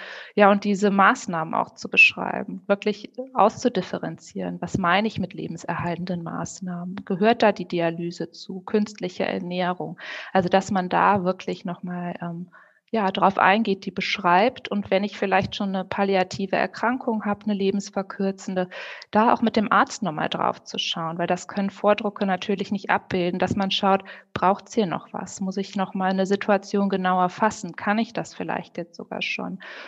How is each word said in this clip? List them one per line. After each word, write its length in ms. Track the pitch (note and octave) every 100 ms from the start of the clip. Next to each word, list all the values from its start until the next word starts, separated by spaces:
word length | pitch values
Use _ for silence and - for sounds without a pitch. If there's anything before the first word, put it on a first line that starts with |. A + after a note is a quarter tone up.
| - - - -
Ja, 140 | G3+
und 140 | G3+
diese 260 | G#3 G3 G3+
Maßnahmen 640 | G3 G3 C4 - E3+ D#3+
auch 160 | - -
zu 160 | - -
beschreiben, 720 | - - - - - - F#3 -
wirklich 420 | G3+ G#3 G#3 - - C4
auszudifferenzieren. 1200 | C4 G3+ - B3 G#3+ F3+ F3 E3 E3 - G3 F3+ F3
Was 180 | F3 -
meine 300 | F3+ F#3 G#3+
ich 100 | -
mit 140 | F3+
lebenserhaltenden 880 | D#3+ - E3 - E3 E3+ E3+ F3+ F3
Maßnahmen? 760 | E3 E3 E3 - F3+ F3 F3+ G3
Gehört 380 | - F#3 G#3+ A#3+
da 100 | A3
die 140 | G3+ F3+
Dialyse 600 | F3 E3 E3 E3+ F3 F#3+
zu, 300 | - - F#3+
künstliche 640 | F#3 G#3+ G#3 G#3 F3+ - -
Ernährung? 720 | F#3+ F3+ F3+ F3+ F3+ D#3 E3+ - - -
Also, 160 | F#3+ F3
dass 220 | F#3+ F#3+
man 180 | G3 F3+
da 360 | F3 F3+ G3+
wirklich 400 | F3+ F#3 - F3+
noch 180 | F3+ E3+
mal, 320 | F3+ F3 F3 F3
ähm, 260 | F3 E3+ F3+ - - _ _
ja, 180 | A3+ G3
drauf 280 | G3 F#3 G3
eingeht, 480 | F3 G3+ A3 F#3+ -
die 40 |
beschreibt. 800 | F#3 - - F#3 F3+ A#3 B3+ -
Und 220 | G3+ G3
wenn 140 | F#3+
ich 140 | G3+ -
vielleicht 380 | G3 F#3+ F#3 -
schon 160 | G3+
'ne 120 | F#3+
palliative 720 | F#3 - G3 F#3+ F#3 - G3 F#3
Erkrankung 680 | F#3+ - A3+ C4 - A3
habe, 220 | G#3 G#3 G#3+
'ne 80 |
lebensverkürzende, 1120 | G3+ G3 G3 G3 - F#3+ - G3 F#3+ - F#3 F3+ - - - -
da 220 | G#3 A#3
auch 80 | A#3
mit 140 | A3+ A3
dem 160 | G#3
Arzt 300 | G3 B3+ -
noch 80 | F#3+
mal 160 | D#3 E3
drauf 340 | - - -
zu 160 | - -
schauen, 400 | - - E3 E3+
weil 80 | F3
das 220 | F3 -
können 220 | - G3
Vordrucke 560 | - G#3 G#3 G#3+ G3+ G3
natürlich 440 | F#3 - G3 G3+
nicht 180 | G3 -
abbilden, 500 | F3+ - F#3 F3 F3+
dass 160 | G3 G#3
man 140 | G3
schaut, 320 | - G3 F#3+ G3 - -
braucht's 400 | - F3+ G3 -
hier 120 | - G3
noch 220 | - -
was? 280 | - F3 -
Muss 160 | F#3+ F#3+
ich 200 | G3 G3+
noch 180 | F#3+
mal 200 | G3 F#3+
'ne 120 | F#3+ F#3+
Situation 600 | G3 - F#3+ - G3+ G3
genauer 420 | G3 F#3 F#3 F3+
fassen? 440 | - A3 - F3+ E3
Kann 220 | - G#3
ich 140 | A#3
das 220 | - D#3
vielleicht 440 | - E3 - F3 -
jetzt 160 | E3+ -
sogar 260 | - -
schon? 360 | - - F#3 F#3 - -